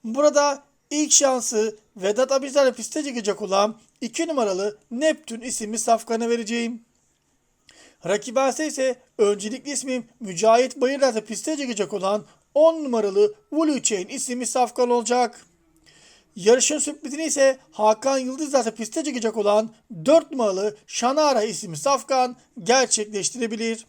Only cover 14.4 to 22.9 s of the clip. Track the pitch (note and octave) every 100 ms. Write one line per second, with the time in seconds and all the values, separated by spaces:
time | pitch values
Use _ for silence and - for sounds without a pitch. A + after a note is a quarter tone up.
14.4 | B3 B3+ A#3+ - B3 A#3+ A3 B3 A#3 -
15.4 | _ _ _ _ _ _ _ _ _ G3+
16.4 | F#3+ B3+ - D4+ - D4 B3+ C#4+ D#4+ C#4
17.4 | C4+ C4 _ - G#3+ A3 C4+ C4+ B3+ C4
18.4 | D4 C4+ A3+ A3 A3 D#4+ D4 B3 A3 A3+
19.4 | G3+ G#3+ A3 _ _ F3 E3+ D#4+ D#4+ C4+
20.4 | A3 F#3 G#3 G#3 - - A#3+ C#4+ D4+ B3
21.4 | A3+ F3 F#3+ D3+ C#4 C#4 - C4 B3+ B3
22.4 | _ - F3 C4 B3